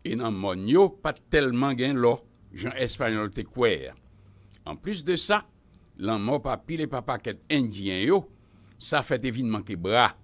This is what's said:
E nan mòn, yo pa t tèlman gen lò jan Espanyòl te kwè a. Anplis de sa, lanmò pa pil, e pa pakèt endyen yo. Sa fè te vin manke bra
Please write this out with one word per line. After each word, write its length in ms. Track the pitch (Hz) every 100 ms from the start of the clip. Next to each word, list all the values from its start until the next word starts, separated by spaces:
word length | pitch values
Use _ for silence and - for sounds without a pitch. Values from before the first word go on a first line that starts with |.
E 120 | - 113
nan 160 | 117 98
mòn, 320 | 98 92 101
yo 220 | 165 196
pa 240 | - 156 -
t 80 | _
tèlman 460 | 156 135 120 139 123
gen 220 | 131 135
lò 140 | 120 120 - _ -
jan 240 | 95 123 127
Espanyòl 560 | 123 - 120 110 107 117
te 100 | 95
kwè 240 | 123 117 80 64
a. 40 | - - - - - - - -
Anplis 360 | - 185 196 147
de 80 | 170
sa, 300 | - 208 - _ _ - _ -
lanmò 440 | 101 110 107 143
pa 140 | 131 113
pil, 240 | - 160
e 80 | 147
pa 120 | 131 110
pakèt 400 | 120 120 92 -
endyen 560 | 147 120 98 98 92
yo. 220 | 113 196 - - _ - - -
Sa 240 | - 147
fè 160 | - 131
te 140 | 127
vin 140 | 117 120
manke 280 | 107 101 92
bra 320 | 90 117 113 -